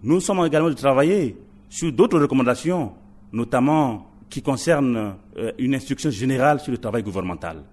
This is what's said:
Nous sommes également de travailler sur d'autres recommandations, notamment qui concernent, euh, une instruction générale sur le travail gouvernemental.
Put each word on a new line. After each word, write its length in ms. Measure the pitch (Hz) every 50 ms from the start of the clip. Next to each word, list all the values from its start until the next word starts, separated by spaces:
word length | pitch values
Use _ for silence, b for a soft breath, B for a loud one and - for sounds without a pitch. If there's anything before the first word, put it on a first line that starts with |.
| -
Nous 180 | 113 156 190
sommes 240 | 180 - 202 185 175
également 240 | 160 143 156 156 165
de 60 | 147
travailler 600 | 117 131 139 135 131 143 160 196 208 165 120 - - - - - - - -
sur 200 | - - - 170
d'autres 300 | 131 110 208 240 - 165
recommandations, 720 | 143 139 135 135 127 120 123 - - 156 185 180 147 101 - - - - - - - - -
notamment 800 | 110 117 - - 127 127 143 156 156 151 127 110 101 - - - - - -
qui 140 | - 143 -
concernent, 720 | 143 135 123 - 165 165 147 139 127 120 113 107 104 95 92 - - - -
euh, 140 | 110 113 - -
une 160 | 127 127 135
instruction 360 | 131 127 - 139 - - 156
générale 500 | 123 98 120 131 135 131 127 147 147 139
sur 100 | - -
le 80 | 123 110
travail 240 | - 113 104 117 101
gouvernemental. 600 | 104 92 95 90 90 87 80 - 85 80 80 69 -